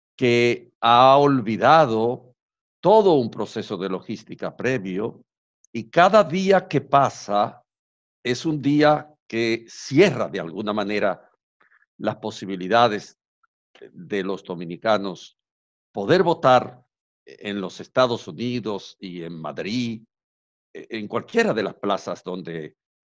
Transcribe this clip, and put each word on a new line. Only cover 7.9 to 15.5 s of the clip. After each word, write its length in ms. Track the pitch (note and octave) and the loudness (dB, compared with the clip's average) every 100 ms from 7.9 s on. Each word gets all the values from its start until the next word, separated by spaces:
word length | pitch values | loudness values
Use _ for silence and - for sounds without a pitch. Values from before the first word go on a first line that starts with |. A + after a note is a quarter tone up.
| _ _ _ | _ _ _
es 220 | A#2+ A#2+ D#3+ | -6 -4 -2
un 160 | D3+ | -2
día 480 | C#3 D3 D3 D3 - _ _ | 0 4 4 2 -2 _ _
que 380 | A2+ A2+ A2+ - | -4 -2 -2 -6
cierra 600 | - - C3+ G3 B2+ F#2+ | -18 -2 4 4 4 -4
de 100 | F#2+ | -6
alguna 340 | E2 F2+ G#2 | -8 -8 -4
manera 540 | G#2 G2 G#2 G2 F2 _ _ _ _ _ _ _ _ | -4 -2 -2 -2 -4 _ _ _ _ _ _ _ _
las 200 | G#2 - | -6 -6
posibilidades 1000 | G#2+ - F#2+ F#2 F#2 A2+ A#2+ G#2 - _ _ _ _ _ _ _ - | -10 -10 -10 -8 0 2 2 0 -10 _ _ _ _ _ _ _ -20
de 320 | - E2+ G2+ | -20 -8 -6
los 200 | F#2+ F#2 | -4 -8
dominicanos 920 | - F2 E2+ E2+ A2 G#2 G2 E2+ - _ _ | -10 -12 -10 -6 -2 -2 -2 -12 -18 _ _